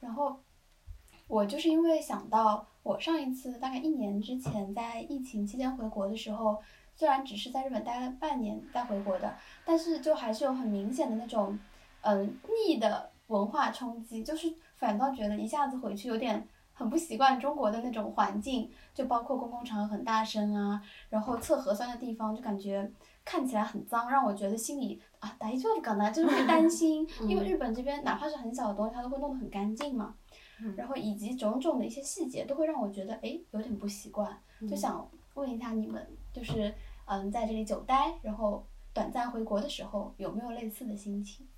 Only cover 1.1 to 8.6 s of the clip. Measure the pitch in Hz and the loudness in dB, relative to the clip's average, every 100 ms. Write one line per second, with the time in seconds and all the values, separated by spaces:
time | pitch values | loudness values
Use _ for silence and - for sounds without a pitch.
1.1 | - - 220 202 285 320 320 330 311 - | -20 0 2 2 4 4 6 8 6 4
2.1 | 202 - - 220 214 - _ 240 190 - | -4 2 6 6 4 -2 _ -2 -2 2
3.1 | 330 262 254 254 247 262 262 311 302 208 | 0 0 -4 -6 -6 -4 -2 0 2 2
4.1 | 202 214 254 254 226 196 202 233 233 - | 0 -2 -4 -2 -2 -2 -4 -4 -6 -6
5.1 | 285 254 214 202 240 254 262 220 214 196 | -6 -4 -4 -4 0 -2 -2 -4 -2 -2
6.1 | 220 220 214 220 214 - - - - 311 | -2 -4 0 2 0 -4 -20 -20 2 4
7.1 | 269 277 208 247 262 269 233 240 247 254 | 4 2 -6 -4 -2 -2 -2 -2 -2 -4
8.1 | 262 311 262 214 214 | -2 -2 0 0 -4